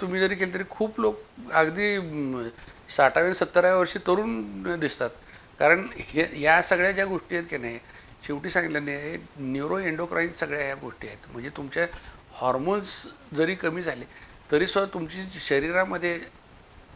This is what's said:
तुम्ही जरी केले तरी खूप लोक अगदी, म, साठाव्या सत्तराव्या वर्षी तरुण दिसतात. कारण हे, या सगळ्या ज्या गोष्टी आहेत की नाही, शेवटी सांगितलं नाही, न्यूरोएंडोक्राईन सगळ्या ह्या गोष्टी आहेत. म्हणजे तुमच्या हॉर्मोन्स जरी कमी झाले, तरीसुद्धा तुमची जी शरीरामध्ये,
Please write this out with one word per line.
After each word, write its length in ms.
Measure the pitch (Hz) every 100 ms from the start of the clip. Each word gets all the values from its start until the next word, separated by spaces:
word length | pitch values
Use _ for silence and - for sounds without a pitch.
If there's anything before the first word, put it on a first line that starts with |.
तुम्ही 200 | 185 185
जरी 140 | 190
केले 200 | 190 190
तरी 80 | 185 190
खूप 300 | - 220 233
लोक 180 | 214 208 - - -
अगदी, 460 | 160 160 175 208 202
म, 500 | 170 151 139 127 117 - - - - -
साठाव्या 380 | 139 160 175
सत्तराव्या 420 | 185 175 175 175 185
वर्षी 220 | 175 196
तरुण 640 | 180 180 220 226 214 98 185 175
दिसतात. 300 | 147 - 120 - - - - -
कारण 300 | 147 180 202 -
हे, 440 | - 147 170 151
या 220 | 147 165
सगळ्या 300 | 175 180 185
ज्या 120 | 196
गोष्टी 320 | 196 180 - 175
आहेत 100 | 170
की 80 | 143
नाही, 200 | 120 117 - - - - -
शेवटी 240 | 147 175
सांगितलं 340 | 180 170 151
नाही, 420 | 147 143 147 170 165 147
न्यूरोएंडोक्राईन 960 | 135 135 147 185 185 160 170 170 170
सगळ्या 320 | 165 156 147
ह्या 100 | 139
गोष्टी 320 | 139 131 - 110
आहेत. 100 | 104 -
म्हणजे 220 | 123 131 143
तुमच्या 300 | 139 165 170 - - - -
हॉर्मोन्स 720 | - 127 127 160 208 190 - - - -
जरी 200 | 147 165
कमी 280 | 185 165 165
झाले, 220 | 165 123 127 - - - -
तरीसुद्धा 420 | 147 180 196 196
तुमची 280 | 196 160 180
जी 180 | 190 180
शरीरामध्ये, 800 | - 139 156 180 190 180 175 170 - - - - - - -